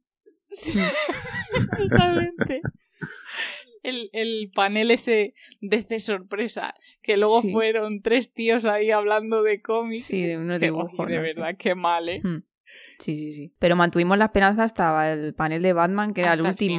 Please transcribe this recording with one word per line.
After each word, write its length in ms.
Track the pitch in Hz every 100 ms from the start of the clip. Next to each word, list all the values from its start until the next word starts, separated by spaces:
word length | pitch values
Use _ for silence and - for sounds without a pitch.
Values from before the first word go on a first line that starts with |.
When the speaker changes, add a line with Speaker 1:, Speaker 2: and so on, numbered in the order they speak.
| _ _ _ _ _
Speaker 1:
Sí, 300 | - - -
<laughs> 1000 | 640 587 605 - - 960 - 508 - -
totalmente. 840 | 392 370 359 349 349 349 - 269 - - _ _ - - - - - - - 466
El, 260 | - 254 220
el 400 | 220 226 220 208
panel 380 | 196 196 208 226
ese 420 | 247 - 220 202 - - -
de 220 | 202 214
C 160 | 208 226
sorpresa, 720 | 214 202 185 202 226 - - - _ _
que 140 | - 202
luego 240 | 208 226
Speaker 2:
Sí. 100 | 220
Speaker 1:
fueron 500 | 214 220 226 214 208
tres 320 | 220 240 240
tíos 320 | - 226 233 220
ahí 260 | 208 214
hablando 520 | 214 208 214 220 220
de 180 | 214 208
cómics. 440 | - 226 233 226 -
Speaker 2:
Sí, 200 | 190 175
de 120 | 165
unos 220 | 165 175
Speaker 1:
Que, 60 | 160
Speaker 2:
dibujos, 260 | 160 175 -
Speaker 1:
oye, 140 | 170 165
de 60 |
Speaker 2:
no 60 | 160
sé. 60 | 156
Speaker 1:
verdad, 200 | 165 190
qué 160 | 208 180
mal, 340 | 175 170 170
¿eh? 120 | 185
Speaker 2:
Hmm. 200 | 190 160 - _ _ - - -
Sí, 160 | - 151
sí, 160 | 151
sí. 180 | 151 143 _
Pero 180 | 175 175
mantuvimos 400 | 175 170 175 196
la 80 | 214
esperanza 380 | 208 196 208
hasta 500 | 226 226 170 156 156
el 200 | 156 151
panel 280 | - 160 160
de 100 | 185
Batman, 420 | 175 170 202 208
que 80 | 196
era 120 | 175
el 60 | 165
Speaker 1:
Hasta 80 | 170
el 20 |
Speaker 2:
último, 240 | 190 196